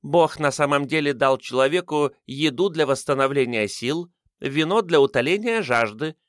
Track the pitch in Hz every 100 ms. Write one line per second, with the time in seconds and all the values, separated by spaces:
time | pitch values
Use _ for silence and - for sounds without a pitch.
0 | 147 165 160 - 151 135 147 143 139 156
1 | 147 135 135 131 - 123 135 175 175 151
2 | 143 - - 135 156 139 190 160 147 135
3 | - 135 135 143 123 120 104 - 117 160
4 | 175 _ _ _ 139 139 160 208 185 160
5 | 139 139 127 196 233 226 170 120 113 107
6 | 156 156